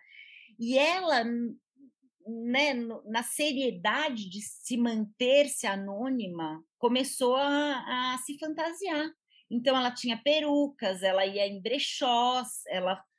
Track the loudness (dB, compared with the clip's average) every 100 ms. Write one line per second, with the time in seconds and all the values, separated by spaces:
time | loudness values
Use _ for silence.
0 | _ -20 -20 -20 -20 -8 0 2 4 2
1 | 2 2 2 -2 -4 -8 _ _ -20 _
2 | _ _ -12 -6 0 2 2 0 -4 -8
3 | -6 -4 -2 0 0 0 -2 0 0 0
4 | 0 -4 -8 -10 -12 -12 -6 -2 0 0
5 | -4 -2 4 6 4 0 -2 -4 -4 -6
6 | -4 -2 -4 -6 -6 -8 -14 _ 2 2
7 | 0 0 2 4 4 2 0 -2 -4 -4
8 | -2 -4 -6 -8 -6 -4 -4 -4 -4 -2
9 | -4 -8 _ _ -6 0 2 4 2 -2
10 | -4 0 2 2 4 2 2 0 -2 0
11 | 2 4 2 0 -2 -2 -4 -2 -2 0
12 | 2 4 4 2 -2 -8 -6 -2 0 -2
13 | -8